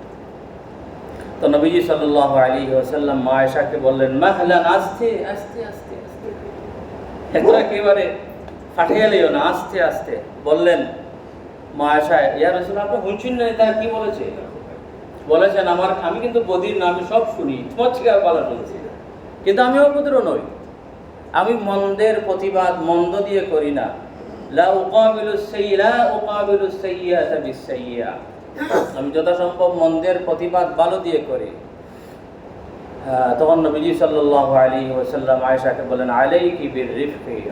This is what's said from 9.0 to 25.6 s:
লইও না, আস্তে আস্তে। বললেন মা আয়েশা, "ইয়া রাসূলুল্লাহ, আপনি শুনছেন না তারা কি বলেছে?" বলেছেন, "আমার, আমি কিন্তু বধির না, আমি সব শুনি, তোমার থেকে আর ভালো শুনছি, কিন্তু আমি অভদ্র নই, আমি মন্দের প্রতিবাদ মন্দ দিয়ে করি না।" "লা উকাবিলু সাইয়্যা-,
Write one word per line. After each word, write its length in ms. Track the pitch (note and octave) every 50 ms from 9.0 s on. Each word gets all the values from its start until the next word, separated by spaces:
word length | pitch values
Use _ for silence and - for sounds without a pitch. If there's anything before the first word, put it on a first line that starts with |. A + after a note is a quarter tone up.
| G#3+
লইও 220 | G#3+ G3 F3+ D#3+ -
না, 100 | C#3+ D3
আস্তে 440 | D3+ F3+ F3+ - - - G3 F3+ E3
আস্তে। 340 | D3 - - - B2+ A#2+ G#2+ - - - - -
বললেন 420 | D3 D#3 E3 E3+ F3 E3+ C#3+ B2+ - - - - - - - - - - - - - - - - - D3+
মা 140 | D3 D3 D3
আয়েশা, 280 | D3+ D3+ D3+ D#3+ E3+ D3 C#3 C3+ -
"ইয়া 140 | D3 D#3+ F3
রাসূলুল্লাহ, 340 | F3+ F3+ F3 F#3+ G3 G3+ G3+
আপনি 260 | - - - F3+ G3
শুনছেন 220 | G#3+ G#3+ - B3+ B3
না 200 | A#3+ A#3 A3+ A3
তারা 140 | A3 A3 A3
কি 160 | G#3+ A3 A3
বলেছে?" 360 | A3+ A3 A3 G#3+ G3+ - - - - - - - - - - - - - - - - - - - - - - -
বলেছেন, 400 | D3 D#3 E3+ F#3+ G3 G3 G3 F#3
"আমার, 200 | F3+ F3 F3+ F#3+ G3 F#3+ -
আমি 180 | - E3+ - -
কিন্তু 240 | A#3+ A#3 A#3 A#3 -
বধির 300 | E3+ F3+ F3+ G3 G#3+ G3+
না, 80 | F#3 F3+
আমি 180 | F3 F3+ F3+ F3+ -
সব 140 | G#3+ A3+ A3 - -
শুনি, 200 | - D3 C#3 C3 B2 A#2+ B2 -
তোমার 140 | A#3 B3 B3 B3
থেকে 160 | B3 B3 A3+
আর 80 | G3+ G3
ভালো 240 | - F3 - - -
শুনছি, 340 | - - D#3+ D3 - - - - - - - - - - - - - - - -
কিন্তু 180 | G3 G3+ A#3+
আমি 180 | B3 B3+ C4+ C#4+
অভদ্র 420 | D4 C#4+ C#4+ C#4+ C#4+ C#4+ C4+ B3 G3+
নই, 140 | D#3+ - - - - - - - - - - - - - - - - - - - - -
আমি 200 | E3 F#3+ A3+ A#3+
মন্দের 600 | A3 G#3 G3+ G3 G3+ G3 G3 G3 G#3 G#3+ A3 G#3+ G#3+ G#3+
প্রতিবাদ 480 | G3 F#3 F#3+ F#3+ G3 G3 F#3 F3+ F3 E3+ E3
মন্দ 420 | E3 E3+ E3+ F3 F3 F3 F#3 G3+
দিয়ে 200 | G3 G3+ G3 F#3+
করি 300 | F3 F#3 D#3+ D3+ D3 D3
না।" 180 | C#3+ C3 A2 - - - - - - - - - - - - -
"লা 180 | C3+ D#3 F3+ F#3+
উকাবিলু 680 | G3 F#3+ F#3 - G#3 A3 A3 A3 A3 G#3+ G#3+ G#3+ G3+
সাইয়্যা-, 400 | G#3 G#3 - G#3+ G3+